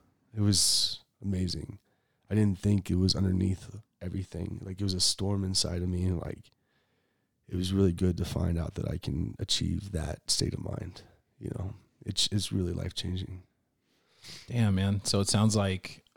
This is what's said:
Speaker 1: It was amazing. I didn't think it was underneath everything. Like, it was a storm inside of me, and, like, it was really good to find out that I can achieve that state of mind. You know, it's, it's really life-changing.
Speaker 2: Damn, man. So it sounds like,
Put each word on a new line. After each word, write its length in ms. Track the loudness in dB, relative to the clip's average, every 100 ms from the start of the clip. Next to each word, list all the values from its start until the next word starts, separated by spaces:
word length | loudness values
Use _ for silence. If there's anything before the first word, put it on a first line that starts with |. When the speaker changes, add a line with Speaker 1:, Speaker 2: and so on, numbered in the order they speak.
| _ _ _ 0
Speaker 1:
It 40 |
was 600 | 2 4 4 4 0 -4 _ _
amazing. 560 | -4 -2 -2 -4 -8 -14 _ _ _ _ -2
I 40 |
didn't 240 | 4 4 4
think 320 | 2 2 2
it 60 | 4
was 180 | 4 4
underneath 540 | 2 4 2 0 -6 -18 -20 _
everything. 580 | -8 -8 -8 -8 -8 -8
Like, 180 | -10 -4
it 40 |
was 100 | -2
a 60 | 0
storm 440 | 0 0 0 0
inside 380 | 0 -2 -2 -2
of 60 | -2
me, 160 | 0
and, 160 | 0 0
like, 300 | -4 -10 -14 _ _ _ _ _ _ _ _ _ -6
it 80 | -4
was 160 | 0
really 200 | 4 4
good 260 | 4 2 2
to 60 |
find 340 | -2 0 0 0
out 160 | -2
that 140 | -4 -4
I 100 | -4
can 360 | -4 -4 -4 -6
achieve 540 | -2 -2 0 -4 -4
that 380 | -6 -6 -6 -4
state 220 | -2 -2
of 80 | -4
mind. 420 | -6 -8 -8 -12 -20 _ _ -12
You 120 | -8 -6
know, 160 | -8 -10 _ _
it's, 240 | -6 -2 0
it's 220 | 0 -2
really 200 | -2 -2
life-changing. 680 | -2 -6 -6 -4 -4 -6 -10 -16 _ _ _ _ _ _ _ -20 -18 -4
Speaker 2:
Damn, 260 | 2 4
man. 260 | 4 4 2
So 160 | 2 2
it 80 | 2
sounds 280 | 4 4 4
like, 480 | 2 0 -6 -16 _